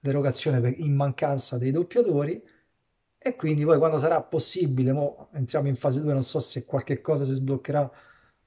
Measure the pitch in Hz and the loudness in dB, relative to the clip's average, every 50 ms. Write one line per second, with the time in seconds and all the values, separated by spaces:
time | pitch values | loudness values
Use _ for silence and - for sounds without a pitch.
0 | - 139 135 143 139 139 123 - - 156 135 123 120 123 131 - 165 147 143 139 | -2 -2 0 0 0 0 -2 -2 -2 0 2 2 2 2 0 0 0 0 2 2
1 | 143 139 123 - - 147 139 139 - - - 123 120 131 135 160 180 - - 247 | 2 0 0 0 0 0 0 -2 -4 -6 -6 -2 -2 0 0 0 -2 0 2 2
2 | 240 208 160 143 143 151 185 220 - _ _ _ _ _ _ _ _ _ _ _ | 4 4 4 0 0 0 -4 -8 -10 _ _ _ _ _ _ _ _ _ _ _
3 | _ _ _ _ _ 262 247 - - 156 156 147 147 156 165 143 151 160 156 147 | _ _ _ _ _ -6 -6 -2 -2 0 0 2 4 4 4 6 6 2 2 2
4 | 135 160 170 156 - - - 156 - - - 370 370 147 127 127 127 127 135 147 | 2 2 2 2 0 -2 -4 -4 -4 -4 -4 -2 0 0 2 2 2 2 2 2
5 | 143 143 - - - _ - 143 131 120 - 156 139 139 135 123 - 143 127 139 | 0 -2 -4 -8 -20 _ -6 -6 -6 -2 -2 -2 0 0 -2 0 0 -2 0 0
6 | 151 151 143 135 127 - - 156 127 - - 131 120 - - 135 - - 143 - | 0 0 0 0 0 -2 -4 -6 -6 -4 -8 -10 -8 -4 -4 -4 -2 -2 -6 -4
7 | - - 156 139 139 131 135 131 135 131 139 131 - - 139 - - - - - | 0 -2 0 0 0 -2 -2 -2 -2 -2 -2 -4 -4 -2 0 0 0 -2 -4 -18
8 | - - - _ _ _ _ _ _ | -20 -20 -20 _ _ _ _ _ _